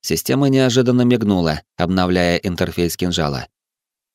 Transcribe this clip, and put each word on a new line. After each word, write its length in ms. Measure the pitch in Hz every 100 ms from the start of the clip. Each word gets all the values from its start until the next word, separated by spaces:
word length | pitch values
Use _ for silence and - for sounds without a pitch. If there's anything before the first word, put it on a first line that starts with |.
Система 480 | - 98 - 131 143
неожиданно 540 | 135 131 120 123 123
мигнула, 600 | 123 123 107 95 82 76 - -
обновляя 600 | 87 92 90 90 87 85
интерфейс 600 | 101 87 87 85 85 -
кинжала. 520 | 90 87 76 69 - _ _ _ _ _ _